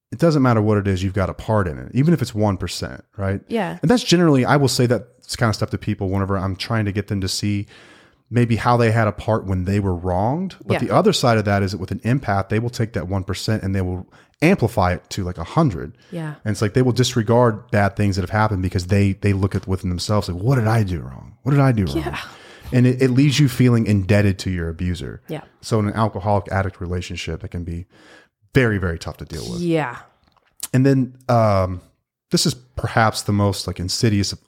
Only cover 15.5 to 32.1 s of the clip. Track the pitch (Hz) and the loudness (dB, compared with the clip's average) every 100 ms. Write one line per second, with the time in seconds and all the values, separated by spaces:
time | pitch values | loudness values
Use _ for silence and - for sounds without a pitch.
15.5 | - 151 82 73 - _ 175 156 151 107 | 0 0 0 -8 -14 _ -10 -10 -8 -6
16.5 | 104 104 127 127 117 123 120 107 120 120 | -2 0 2 2 2 0 0 2 4 4
17.5 | 104 - 107 101 - 104 98 90 107 107 | 0 -2 0 0 0 0 0 -2 0 0
18.5 | 95 92 98 90 101 101 95 101 98 98 | 0 -2 -2 0 2 2 2 0 2 0
19.5 | 101 - 92 92 87 - 104 95 87 107 | -2 -4 -4 -2 -4 -2 -2 -2 -2 0
20.5 | 135 110 113 98 82 64 65 - - 127 | 2 2 2 0 -2 -8 -14 -18 -8 0
21.5 | 143 135 110 87 69 69 - - - - | 4 4 4 0 -2 -4 -8 -12 -18 -20
22.5 | - - 127 127 127 135 127 147 127 139 | -20 -2 4 4 4 4 4 4 4 2
23.5 | - 123 117 104 104 92 104 101 95 98 | 4 4 4 4 2 4 4 4 0 -4
24.5 | 90 82 82 90 80 64 52 - - - | -4 -4 -4 -4 -4 -8 -12 -12 -14 -14
25.5 | _ - 113 104 101 110 104 107 101 - | _ -4 0 0 0 -2 -2 0 0 0
26.5 | 98 92 - 87 90 - 85 - 80 92 | -2 -4 -6 -6 -6 -6 -8 -8 -8 -8
27.5 | 87 85 85 92 _ - - _ _ _ | -8 -8 -8 -10 _ -20 -20 _ _ _
28.5 | 131 120 101 90 82 82 - 80 156 57 | -4 -4 -2 -4 -8 -10 -14 -14 -12 -10
29.5 | 175 175 160 131 120 - _ _ _ _ | -8 -6 -4 -6 -12 -20 _ _ _ _
30.5 | - - 127 135 135 127 - - 120 110 | -18 -4 0 2 2 0 -4 0 2 4
31.5 | 98 92 90 - _ _ | 2 0 -4 -14 _ _